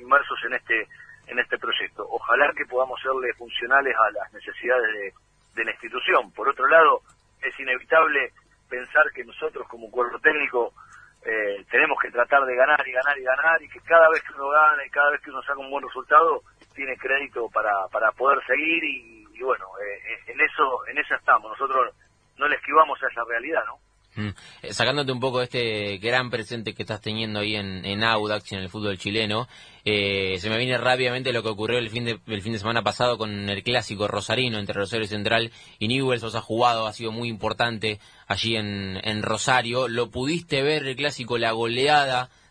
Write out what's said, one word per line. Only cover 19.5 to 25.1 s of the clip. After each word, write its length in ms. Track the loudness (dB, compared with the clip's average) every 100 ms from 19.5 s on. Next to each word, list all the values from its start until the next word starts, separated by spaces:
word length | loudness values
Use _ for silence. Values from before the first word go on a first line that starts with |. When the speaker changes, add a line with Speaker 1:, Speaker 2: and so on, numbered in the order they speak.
| -2 -4 -10
Speaker 1:
eh, 340 | -10 -10 -10
eh, 200 | -12 -10
en 80 | -2
eso, 460 | -2 2 0 0 -4
en 100 | -6
esa 180 | -4 -2
estamos. 340 | 2 2 0
Nosotros 440 | -6 -2 0 0 -4 _ _ _ _
no 120 | -2
le 80 | -2
esquivamos 460 | 2 4 4 2
a 60 | -6
esa 160 | -6
realidad, 400 | -6 -6 -2 -4 -4
¿no? 120 | -12 _ _ _ -10
Speaker 2:
Mm. 140 | -8 -10 -18 -16
Eh, 100 | -12
sacándote 400 | -2 0 0 -2